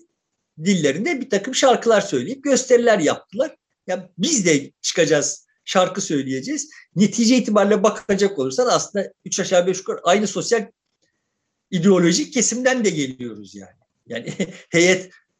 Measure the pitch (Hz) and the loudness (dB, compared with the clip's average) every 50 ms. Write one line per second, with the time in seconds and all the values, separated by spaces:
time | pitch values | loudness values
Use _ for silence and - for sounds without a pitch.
0 | _ _ _ _ _ _ _ _ _ _ _ 151 156 196 196 170 147 139 135 170 | _ _ _ _ _ _ _ _ _ _ _ -6 0 0 0 2 2 0 0 0
1 | 233 349 339 254 - - 208 196 - 262 262 - 285 254 233 - - 226 220 202 | -4 -4 -4 -6 -6 -4 -4 -4 -4 -4 -2 2 2 4 2 2 2 2 2 2
2 | - - - 127 123 180 269 - - 285 262 - - - 247 240 233 233 214 185 | 0 0 -4 -4 -4 -4 -8 -6 -2 0 0 0 2 2 2 4 4 4 2 4
3 | 151 139 113 - - _ - 220 294 294 - _ _ _ _ _ - - 180 190 | 2 0 0 -2 -6 _ -6 -4 -4 -4 -6 _ _ _ _ _ -10 -8 -8 -8
4 | 180 - _ - 196 330 320 233 175 175 151 139 139 - _ _ - - - 180 | -8 -12 _ -4 -2 -2 0 0 2 2 2 0 0 -4 _ _ -10 -4 0 0
5 | 165 147 156 143 135 - - - _ _ _ _ - - - 190 185 175 180 208 | 2 2 2 0 0 -2 -6 -10 _ _ _ _ -10 -4 0 0 0 0 -2 -6
6 | - - 165 139 135 131 131 131 127 247 311 285 - - - - - _ - 165 | -6 -4 -4 -4 -4 -4 -6 -8 -6 -6 -8 -8 -8 -10 -16 -20 -20 _ -2 0
7 | 214 202 - - 233 220 262 254 - 226 208 208 202 202 214 196 196 214 202 - | 0 2 2 0 2 2 2 2 2 2 2 2 2 2 2 2 2 0 0 -2
8 | - - 202 190 202 196 196 143 131 131 131 - 247 240 180 160 - - - 202 | -4 -4 -2 0 0 -2 -2 -2 -4 -4 -2 -2 0 0 0 0 -2 -4 -6 -8
9 | 190 - _ _ - - - - 175 - 185 180 180 190 180 185 - - 196 - | -8 -8 _ _ -14 -8 -6 -6 -4 0 2 2 2 2 -2 -4 -4 -8 -8 -4
10 | - - 180 214 214 - - 185 156 - 233 226 202 - _ _ _ _ _ _ | 0 2 2 2 2 -2 -4 -6 -4 -2 -2 -2 -2 -4 _ _ _ _ _ _
11 | _ _ _ _ _ _ _ _ _ _ _ _ _ - 190 175 160 202 190 180 | _ _ _ _ _ _ _ _ _ _ _ _ _ -6 -2 2 4 4 6 6
12 | 175 165 - - 302 - - 254 - - 226 247 254 254 254 254 214 190 165 151 | 4 4 2 0 -2 -2 -2 -2 -2 -2 -2 0 0 0 0 0 0 -2 -2 -2
13 | 139 127 131 127 127 117 107 101 101 98 101 101 95 - _ _ _ _ _ _ | -4 -6 -8 -10 -12 -12 -12 -14 -18 -20 -20 -20 -20 -20 _ _ _ _ _ _
14 | _ - 117 117 - 160 - - 190 - - - - _ - 170 175 185 190 185 | _ -14 -12 -12 -10 -10 -8 -8 -8 -8 -8 -16 -8 _ 2 4 4 4 4 2
15 | - - _ _ _ _ _ | -2 -12 _ _ _ _ _